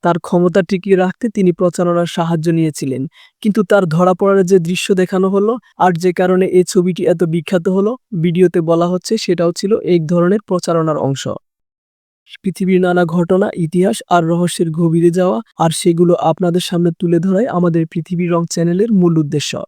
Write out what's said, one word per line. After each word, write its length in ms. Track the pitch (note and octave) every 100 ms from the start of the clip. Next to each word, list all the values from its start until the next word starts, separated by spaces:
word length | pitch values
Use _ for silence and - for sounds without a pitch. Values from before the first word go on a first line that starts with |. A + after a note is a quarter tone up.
তার 120 | F3 E3+
ক্ষমতা 420 | - F3+ F3 G3
টিকিয়ে 340 | F3+ G3 G3 F#3
রাখতে 300 | F#3 - A#3
তিনি 220 | G#3 F#3
প্রচারণার 540 | E3+ F3+ - F3 F3 E3+
সাহায্য 400 | - E3 E3+ D#3+
নিয়েছিলেন, 520 | E3 D#3+ - C3+ B2+ C3+ _ - _
কিন্তু 180 | A3 G3+
তার 220 | G3+ G3+ F3+
ধরা 280 | D#3 F3+
পড়ার 260 | F#3 G3 G3 F3+
যে 120 | F#3+
দৃশ্য 280 | E3 F3+ -
দেখানো 340 | F#3+ F#3 F#3+ F#3+
হলো, 240 | G3 G#3 B3 _ -
আর 140 | F3
যে 180 | E3 F3+
কারণে 340 | F3 F#3 F#3 F#3
এই 180 | F3+
ছবিটি 380 | F3+ F#3+ F3+ F3 -
এত 140 | E3+
বিখ্যাত 420 | F3 E3 D#3 F#3 E3+
হলো, 240 | F#3+ G3+ B3+ _ F#3
ভিডিওতে 400 | E3+ E3+ F3+ F3+
বলা 260 | E3 E3 F3
হচ্ছে 260 | F3+ - A3
সেটাও 340 | - F3 E3+
ছিল 200 | F3 G3 A3
এক 160 | - F3 D#3
ধরনের 340 | F3 F3 E3+ _
প্রচারণার 520 | F3+ - E3 D#3+ D3+
অংশ। 260 | C3 C3+ B2+ - _ _ _ _ _ _ _ _ _ -
পৃথিবীর 400 | G3 E3+ F#3 F#3
নানা 240 | F3+ F3
ঘটনা, 420 | F3 F3 E3+ F#3 G3+ -
ইতিহাস 400 | D#3+ F3+ F#3+ A3+ -
আর 120 | F3
রহস্যের 440 | D#3+ E3+ F3 - E3+
গভীরে 400 | D#3+ E3+ E3 F3
যাওয়া, 280 | F3 F3+ A3 - -
আর 120 | E3
সেগুলো 420 | D#3+ F3+ E3+ F3
আপনাদের 460 | F3 D#3+ D#3+ F3+ F3
সামনে 300 | - F3 F3 E3+
তুলে 200 | F3 F3
ধরাই 280 | F#3 F#3 B3
আমাদের 360 | F3 F3 E3 D#3+
পৃথিবীর 440 | E3+ D#3 F3 F3
রং 120 | E3+ E3+
চ্যানেলের 400 | - E3+ F3+ A#3
মূল 220 | G3+ F3 D#3+
উদ্দেশ্য। 340 | D3 D3 - -